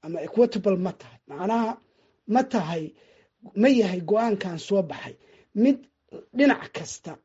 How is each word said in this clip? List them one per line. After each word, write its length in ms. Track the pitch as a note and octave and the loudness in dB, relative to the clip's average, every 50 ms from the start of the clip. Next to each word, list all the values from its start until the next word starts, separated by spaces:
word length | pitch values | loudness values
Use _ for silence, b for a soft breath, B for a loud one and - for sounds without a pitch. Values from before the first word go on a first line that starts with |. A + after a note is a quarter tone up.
| - | -12
ama 180 | D#3 E3 - | -8 -8 -8
equitable 560 | - - - A3 A#3+ A#3 A#3 G#3+ F3+ G#3 G3 F3+ | -8 -4 2 4 4 4 4 0 0 2 2 2
ma 140 | F3+ F#3 F3 | 0 -4 -6
tahay. 260 | _ - - - - _ _ | _ -18 -20 -20 -20 _ _
Macnaha 500 | C#3 C#3+ F3+ G3 A3 A#3 A3+ A3 - - _ _ _ _ _ _ _ _ _ - | -12 -6 -4 -2 0 0 0 -2 -4 -8 _ _ _ _ _ _ _ _ _ 0
ma 160 | G#3 B3 B3+ | 0 0 0
tahay, 500 | - - A3+ F3+ D#3 E3+ E3+ D#3 D#3 - b b b b b b b b _ _ A#3 _ | 2 -2 -4 -2 -2 -6 -6 -8 -10 -14 b b b b b b b b _ _ -14 _
ma 120 | F#3+ G#3+ C4+ | 2 4 4
yahay 320 | C#4 A#3+ G#3+ F#3 F3+ F3+ | 6 6 4 2 0 -4
go'aankan 560 | E3+ D#3+ G3+ G#3+ A3+ A#3 G#3+ G3 G3+ F#3+ E3+ D#3+ | -2 0 0 0 2 0 -2 -2 -4 -8 -8 -10
soo 220 | - - G3+ G3 | -6 -2 0 0
baxay 340 | F#3 D#3 - - - - - _ b b b b b b _ | 0 -2 -6 -12 -14 -16 -18 _ b b b b b b _
mid 220 | G3+ A3+ C4+ C#4+ - - _ _ _ _ _ - - - _ _ | 2 4 4 4 2 -2 _ _ _ _ _ -20 -20 -20 _ _
dhinac 380 | A#3+ C#4 C#4+ A#3+ - - - _ | 2 4 4 4 2 -2 -14 _
kasta 440 | - E3 - - - _ E3+ D#3 - _ | -14 -12 -12 -14 -14 _ -16 -16 -16 _